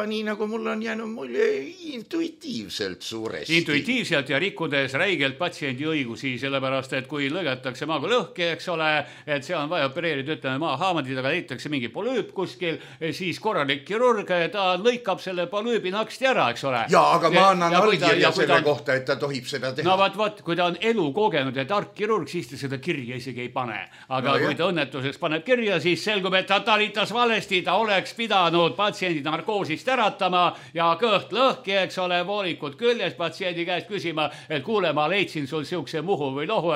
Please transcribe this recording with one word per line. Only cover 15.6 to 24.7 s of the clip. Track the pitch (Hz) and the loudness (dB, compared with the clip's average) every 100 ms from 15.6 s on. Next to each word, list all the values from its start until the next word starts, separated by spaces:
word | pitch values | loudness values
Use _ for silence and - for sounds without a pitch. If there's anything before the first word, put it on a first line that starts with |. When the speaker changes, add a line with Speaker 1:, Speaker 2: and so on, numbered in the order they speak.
| 226 220 180 | 0 0 0
Speaker 2:
naksti | 196 220 - 262 | -2 -4 0 2
ära, | 220 127 117 | 4 2 2
eks | 139 | 0
ole. | 123 110 | 0 4
Speaker 1:
Jaa, | 175 147 160 | 6 6 6
aga | 160 | 6
ma | 175 | 6
Speaker 2:
Ja, | 190 | 6
Speaker 1:
annan | 185 170 175 | 6 4 4
Speaker 2:
ja | 214 | 4
kui | 190 | 4
ta, | 170 | 4
Speaker 1:
allkirja | 170 165 | 4 4
Speaker 2:
ja | |
kui | 180 | 4
Speaker 1:
selle | 151 165 | 4 4
Speaker 2:
ta | |
on | 151 | 4
Speaker 1:
kohta, | 139 - 131 | 0 2 0
et | 131 | 0
ta | 139 | 0
tohib | 143 135 123 | 0 -4 -6
seda | 135 131 135 | -4 -4 0
teha. | 165 | 2
Speaker 2:
No | 190 | 4
vaat, | 196 190 | 4 2
vaat, | 214 208 | -4 -4
kui | - 170 | -4 0
ta | 175 | 0
on | 175 | 2
elukogenud | 226 226 151 139 214 156 135 131 | 0 2 2 2 2 2 0 -2
ja | 127 | -2
tark | 202 143 | -2 -2
kirurg, | - 214 214 143 | -4 -2 0 -2
siis | 175 127 | -6 -6
ta | 139 | -8
seda | 135 131 | -6 -6
kirja | 151 151 120 127 | -4 -4 -6 -8
isegi | 131 120 123 | -8 -8 -6
ei | |
pane. | 131 123 104 90 - - | -4 -4 -6 -10 -14 -6
Aga | 131 131 | -2 2
Speaker 1:
No | 139 | 2
Speaker 2:
kui | 170 | 2
Speaker 1:
jah. | - | 0
Speaker 2:
ta | 175 | 0